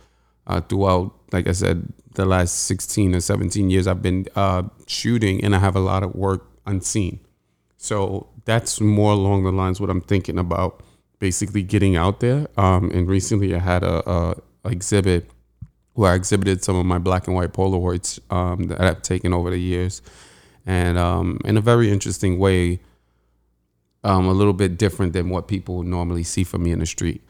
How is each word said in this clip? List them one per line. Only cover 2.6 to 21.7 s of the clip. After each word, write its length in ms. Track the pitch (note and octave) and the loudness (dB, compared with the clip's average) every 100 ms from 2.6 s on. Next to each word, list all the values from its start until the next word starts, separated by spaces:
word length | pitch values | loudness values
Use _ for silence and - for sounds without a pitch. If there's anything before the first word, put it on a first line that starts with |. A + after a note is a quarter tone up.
| - | -4
sixteen 500 | F#2 - - G2 F2+ | -4 -4 0 2 2
or 60 | |
seventeen 480 | - G2+ F#2+ G#2 F#2+ | 0 -2 -2 0 2
years 180 | F#2+ F#2 | 2 2
I've 140 | F#2 | 0
been, 260 | F#2+ F#2 F#2+ - | 0 -2 -2 0
uh, 280 | G2 F#2 F#2+ - - | 0 0 -4 -10 -10
shooting, 560 | - A2+ A#2+ G#2+ F#2+ | -6 0 2 2 0
and 120 | G2+ G2 | 2 2
I 40 | |
have 160 | G2 F#2+ | 2 2
a 60 | |
lot 220 | F#2+ F#2+ | 0 0
of 120 | F#2+ F#2 | -2 -4
work 300 | G2 F#2+ - _ - | -2 -2 -6 _ -6
unseen. 540 | G2 - - F2+ F2+ _ _ _ _ _ _ | -4 -2 -4 -4 -6 _ _ _ _ _ _
So 500 | - G#2+ G2 F#2+ - - - | -6 -2 -2 -4 -10 -14 -2
that's 340 | A2+ - - | -2 -2 0
more 320 | G#2+ G#2 G#2 | 2 4 4
along 320 | G#2 G2 G2 | 4 4 2
the 80 | F#2+ | 2
lines 300 | F#2+ F#2 F#2 | 0 0 -2
what 80 | G2 | -2
I'm 120 | F#2 | -2
thinking 360 | - G2+ - E2+ | 0 -2 0 -4
about, 420 | F2 F2+ F#2 - - _ _ - | -2 -2 -4 -6 -20 _ _ -6
basically 440 | G2 F2+ G2 G#2 | -4 -2 -4 -4
getting 340 | F#2 G#2 G2 F2+ | 0 2 4 4
out 220 | F2+ G2+ | 2 0
there. 280 | A#2+ C3+ D3+ - | 0 0 -2 0
Um, 320 | F#2+ F#2 F#2 | 2 4 2
and 160 | F2+ F2+ | 0 2
recently 440 | F#2+ - G#2+ G2 | 0 0 0 0
I 60 | F2 | 0
had 240 | F2+ F2+ | 0 0
a, 260 | F#2 E2+ - | 0 -2 0
a 260 | F2 E2+ F2 - _ - | 0 0 -4 -10 _ -6
exhibit 600 | F2 - G#2 F#2+ F2 - - _ - - _ _ | -6 0 2 2 0 -2 -16 _ -20 -20 _ _
where 200 | - G2 | 2 4
I 20 | F2+ | 4
exhibited 480 | F#2 G#2 G2 F#2+ | 2 0 2 0
some 140 | - F#2 | 0 0
of 80 | F2+ | 2
my 140 | F2+ | 0
black 280 | F2 F#2 F#2 | 0 0 0
and 80 | F#2 | -2
white 180 | F2 | -2
Polaroids, 640 | - G2 F#2 F2+ F2+ - - - | -2 0 0 0 -2 -6 -12 -6
um, 380 | F2+ F2+ F2+ F2 | -2 -2 -2 -4
that 120 | F2+ | 0
I've 220 | F#2 F2 | 0 0
taken 320 | - F#2 F2+ | -2 -2 0
over 160 | F2+ F2 | 0 0
the 80 | F2+ | -2
years. 420 | F2+ F2+ F2+ - - - - - _ _ - | -2 -2 -2 -4 -14 -20 -20 -20 _ _ -4
And, 320 | F#2 F2 F2 | 0 2 2
um, 420 | F2 F2 F2 - | 0 0 -2 -4
in 140 | - G#2+ | 0 0
a 40 | |
very 300 | G#2+ | 4